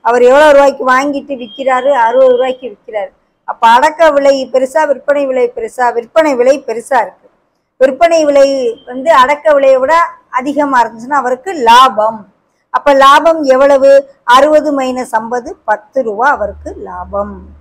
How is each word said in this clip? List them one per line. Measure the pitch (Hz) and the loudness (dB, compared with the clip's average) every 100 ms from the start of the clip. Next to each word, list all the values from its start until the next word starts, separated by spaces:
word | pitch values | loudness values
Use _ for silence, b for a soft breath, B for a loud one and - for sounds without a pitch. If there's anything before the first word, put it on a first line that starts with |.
| 226 | 0
அவர் | 247 247 | 2 4
எவ்வளவு | 269 302 277 | 4 6 4
ரூபாய்க்கு | 277 269 254 | 2 0 -2
வாங்கிட்டு | 262 285 277 - 262 | -2 -2 -8 -8 -12
விக்கிறாரு? | 233 240 262 254 262 269 | -12 -8 -4 -2 0 0
அறுபது | 226 254 262 247 | 0 2 2 2
ரூபாய்க்கு | 254 254 254 | -2 -6 -14
விக்கிறாரு. | 202 - 214 190 _ _ _ - | -18 -12 -10 -10 _ _ _ -14
அப்ப | - 226 240 | -2 2 4
அடக்க | 302 311 330 | 2 2 2
விலை | 285 277 277 254 | 2 0 0 -2
பெருசா, | 254 262 320 302 | -4 -2 -2 -2
விற்பனை | 269 - 285 277 | -4 -2 -4 -2
விலை | 254 240 240 | -2 -4 -4
பெருசா? | 220 - 240 240 | -12 -4 -2 -2
விற்பனை | 233 320 311 247 | -2 0 0 0
விலை | 247 285 - | 0 0 -4
பெருசா | 226 226 262 | -10 -4 -4
இருக்கு. | 185 _ _ _ _ _ _ _ | -4 _ _ _ _ _ _ _
விற்பனை | 269 262 339 330 302 | -2 2 0 2 2
விலை | 285 277 269 240 220 - | 2 2 0 -6 -8 -14
வந்து | 254 277 294 | -8 0 2
அடக்க | 254 294 320 285 | 2 0 0 2
விலையை | 269 262 | 2 2
விட | 269 330 330 - _ - | 2 0 -2 -8 _ -8
அதிகமா | 262 277 294 262 | -6 -4 -2 0
இருந்துச்சுன்னா | 220 226 240 285 | -2 -6 -6 -4
அவருக்கு | 247 254 381 339 226 | -4 -6 -8 -4 2
லாபம். | 240 262 208 214 220 - _ _ _ _ | 4 4 0 -4 -6 -20 _ _ _ _
அப்ப | - 294 277 | -4 0 2
லாபம் | 269 294 311 320 277 254 | 4 4 2 0 0 2
எவ்வளவு? | 277 277 269 277 277 b - 254 | 2 4 4 4 0 b 2 2
அறுபது | 294 302 302 277 | 4 2 0 -4
மைனஸ் | 262 254 247 220 | -4 -6 -6 -6
ஐம்பது, | 226 247 247 370 - | -6 -8 -8 -12 -6
பத்து | 208 _ 269 226 | -6 _ -6 -6
ரூபா | 202 262 240 | -2 -2 -2
அவருக்கு | 208 - 311 392 196 | -6 -10 -16 -16 -14
லாபம். | 180 185 202 208 190 185 - | -14 -10 -8 -8 -12 -20 -20